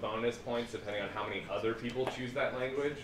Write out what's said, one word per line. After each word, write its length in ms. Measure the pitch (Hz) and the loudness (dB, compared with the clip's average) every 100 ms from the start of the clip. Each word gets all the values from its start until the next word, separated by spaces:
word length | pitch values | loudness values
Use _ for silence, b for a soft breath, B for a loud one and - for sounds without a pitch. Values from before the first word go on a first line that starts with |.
bonus 340 | 107 110 117 117 | -2 2 2 0
points 360 | - 120 117 | 0 0 0
depending 280 | 110 101 104 | -4 -2 -2
on 60 | 98 | -2
how 120 | 98 107 | -2 -2
many 180 | 98 95 | -2 -2
other 240 | 101 113 | 0 2
people 320 | 113 120 123 127 | 2 0 0 0
choose 260 | - 127 | 0 -2
that 200 | 127 131 127 | 2 2 2
language, 380 | 127 135 147 147 | 0 2 0 0